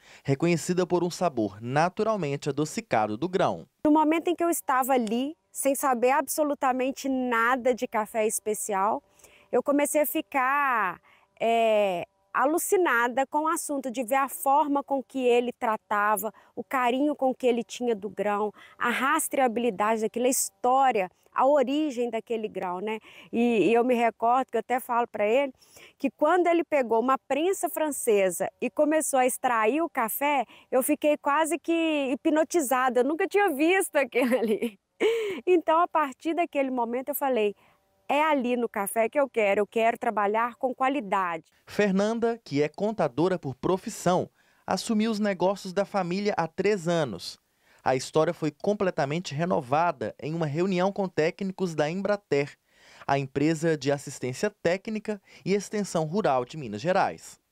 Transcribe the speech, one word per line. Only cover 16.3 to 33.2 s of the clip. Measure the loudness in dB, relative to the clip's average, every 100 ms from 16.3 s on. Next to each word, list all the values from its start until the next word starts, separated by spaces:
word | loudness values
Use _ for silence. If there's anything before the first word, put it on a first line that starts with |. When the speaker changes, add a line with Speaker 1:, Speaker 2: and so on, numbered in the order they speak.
| -10 -16 -14
Speaker 2:
o |
carinho | -6 -2 0 2 0 0
com | 0
que | 2 2
ele | 0
tinha | -2 -4 -2 -2
do | -4
grão, | -4 -2 0 -2 -6 -18 -6
a | -2
rastreabilidade | 0 0 0 0 2 2 2 -2 0 0 0
daquilo, | -2 0 0
a |
história, | 0 -2 -2 2 4 4 2 -2 _ _
a | 0 4
origem | 4 2 0 -2 -2 -4
daquele | -4 -4 -6 -6
grão, | -6 -6 -6
né? | -6 -8 -10 -20 -6
E, | 0 2 4 4
e |
eu | 4
me | 4 2
recordo | 2 0 2 2 0
que | -4
eu |
até | -2 -4
falo | -2 -2 -2
pra | 0 2
ele | 2 0 -6 _ -20 -20 _
que | -6
quando | 0 2 4 4
ele | 2
pegou | 0 0 0 0
uma | 2 0
prensa | 0 -2 0 -2 -4
francesa | -4 -4 -2 0 2 2 0 -6 -6
e | -4
começou | 0 2 2 2 2
a | 2
extrair | 0 -2 0 2 2
o | -2
café, | -2 -4 -2 -2 0 -2 -8 _
eu | 0
fiquei | 0 2 2 2
quase | 2 0 0 -2
que | -2 0 0 0 -2
hipnotizada, | -2 0 0 0 0 0 0 2 2
eu |
nunca | 0 0